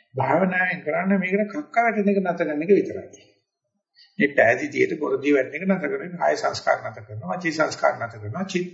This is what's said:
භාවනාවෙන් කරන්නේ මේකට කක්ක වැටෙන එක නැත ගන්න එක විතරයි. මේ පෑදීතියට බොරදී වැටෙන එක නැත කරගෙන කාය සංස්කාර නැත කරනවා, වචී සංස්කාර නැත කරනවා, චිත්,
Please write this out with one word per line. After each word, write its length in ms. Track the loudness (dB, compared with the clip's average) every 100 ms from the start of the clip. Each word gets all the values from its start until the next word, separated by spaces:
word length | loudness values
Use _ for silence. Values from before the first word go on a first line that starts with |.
| _ -2
භාවනාවෙන් 640 | 2 2 2 2 0 -2
කරන්නේ 380 | -4 -2 2 2
මේකට 300 | 2 0 0
කක්ක 260 | -4 -2 0
වැටෙන 340 | 2 2 2
එක 100 | 2
නැත 200 | 2 0
ගන්න 240 | -2 -2
එක 80 | 4
විතරයි. 540 | 4 4 -6 -12 -20 -20 _ _ _ _ _ _ _ _ -2
මේ 100 | 2
පෑදීතියට 640 | 4 4 4 -2 0 0 0
බොරදී 380 | -2 0 2
වැටෙන 240 | 2 2 -2
එක 80 | -2
නැත 180 | 0
කරගෙන 320 | -2 -4 -8 -2
කාය 200 | 0 0
සංස්කාර 440 | -2 -2 0 0
නැත 180 | -2 -12
කරනවා, 400 | -14 -12 -8 -4
වචී 160 | -4
සංස්කාර 400 | 0 -2 0 0 0
නැත 180 | -8
කරනවා, 320 | -10 -10 -6 -4
චිත්, 220 | -4 -4